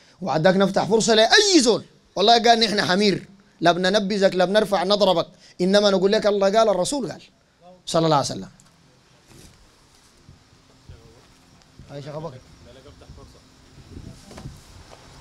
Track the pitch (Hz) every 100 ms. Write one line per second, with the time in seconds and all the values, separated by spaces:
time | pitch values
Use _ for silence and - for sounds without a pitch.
0 | _ _ 175 151 175 185 196 196 147 220
1 | 196 220 - 415 415 339 240 170 - _
2 | _ 170 208 233 233 226 220 202 165 185
3 | 208 165 - - _ - 165 170 185 214
4 | 190 208 190 180 180 214 208 190 185 202
5 | 196 170 - _ - - 185 208 208 190
6 | 196 214 208 202 196 220 220 180 175 285
7 | 175 - - _ _ _ - - - 165
8 | 165 143 123 131 185 - _ _ _ _
9 | _ _ _ - - _ _ _ _ _
10 | _ _ - - _ _ _ _ - -
11 | - - _ _ _ _ _ - - 143
12 | 143 151 160 - - - - 127 135 131
13 | - - - - _ _ _ - - -
14 | - - - - - - - - - -
15 | - -